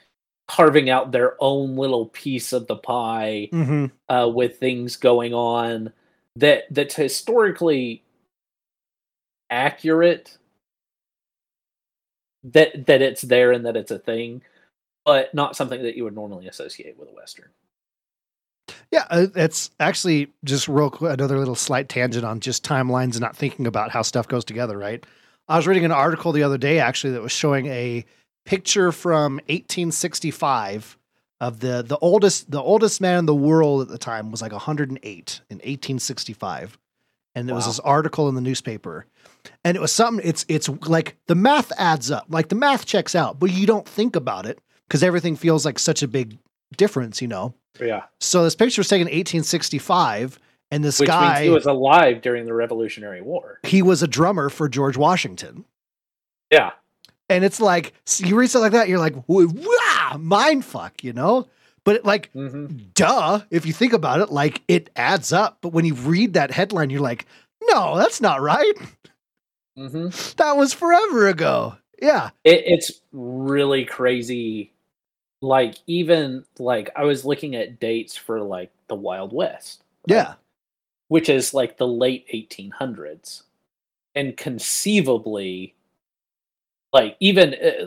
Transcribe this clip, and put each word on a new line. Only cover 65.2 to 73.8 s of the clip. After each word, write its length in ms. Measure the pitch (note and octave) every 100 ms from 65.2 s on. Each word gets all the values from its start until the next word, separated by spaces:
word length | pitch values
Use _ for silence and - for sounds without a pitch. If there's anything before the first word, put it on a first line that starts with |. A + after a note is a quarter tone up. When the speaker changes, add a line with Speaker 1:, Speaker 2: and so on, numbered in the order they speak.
| B2
Speaker 2:
up. 260 | E3+ G#3 -
But 80 | E3+
when 160 | E3 E3
you 80 | C3
read 380 | C3 E3+ A3+
that 180 | E3+ C#3
headline, 380 | - G3 G3 D3
you're 120 | C#3
like, 240 | C3+ A#2 - _ _ _
"No, 340 | A#4 D#4+ E3+ E3
that's 240 | C#4+ A#4
not 200 | G#3+ C#3
right. 320 | D3 A#3 G#4 G#4 - _ _ _ _ _ _ _ _ -
Speaker 1:
Mm-hmm. 580 | C3+ D3+ E3+ F3+ - -
Speaker 2:
That 200 | D4+ C#4+
was 160 | C#4
forever 540 | - E4+ F4 G#4+ B3 G3+
ago." 480 | E3 D3+ B2+ A2+ - _ _
Yeah. 280 | C#4 C4 B2 -
Speaker 1:
It, 200 | D#3 E3+ -
it's 360 | E3+ - - _
really 720 | C#3 B2 B2+ C3+ C#3+ C#3 C3+